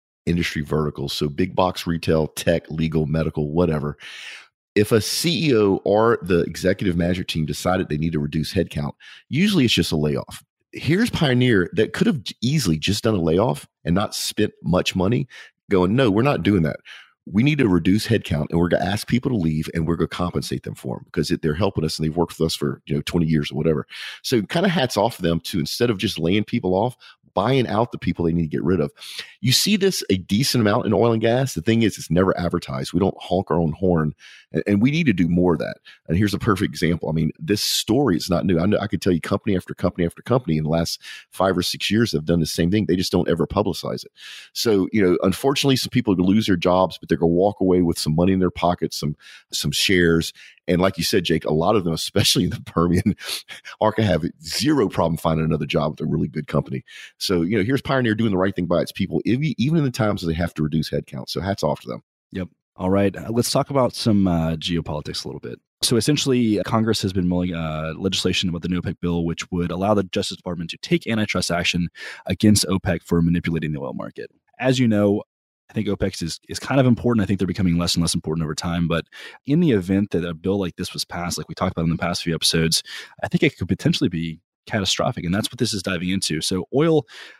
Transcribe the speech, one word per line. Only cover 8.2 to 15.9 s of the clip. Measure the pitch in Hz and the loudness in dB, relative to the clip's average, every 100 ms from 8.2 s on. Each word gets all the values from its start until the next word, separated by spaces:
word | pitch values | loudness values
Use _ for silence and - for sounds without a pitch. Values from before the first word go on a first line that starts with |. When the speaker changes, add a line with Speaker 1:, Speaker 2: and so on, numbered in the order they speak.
Speaker 1:
reduce | 73 78 71 | -2 -4 -2
headcount, | 95 85 76 71 - - - - | -2 -2 -4 -6 -10 -20 -20 -6
usually | 131 208 190 120 | 0 2 4 4
it's | |
just | - 82 | 2 0
a | 80 | 0
layoff. | 76 67 - - _ _ _ | 0 -2 -6 -14 _ _ _
Here's | - - 180 240 | -6 0 0 0
Pioneer | - 147 123 127 101 85 | 2 2 4 4 4 2
that | 85 110 | 0 0
could | - 233 | 0 0
have | 151 | 0
j-, | - - | -6 -4
easily | 120 156 101 78 | -2 0 0 0
just | 90 104 | 0 0
done | 113 | 0
a | 104 | 2
layoff | 82 85 120 147 - _ | 2 2 2 -2 -8 _
and | - | -2
not | 90 107 | 0 0
spent | - - - 104 - | -4 -6 -2 -2 -2
much | - 90 - 92 | 0 0 2 0
money | 92 127 135 - - _ - | 0 0 -4 -12 -20 _ 0
going, | 95 90 | 2 4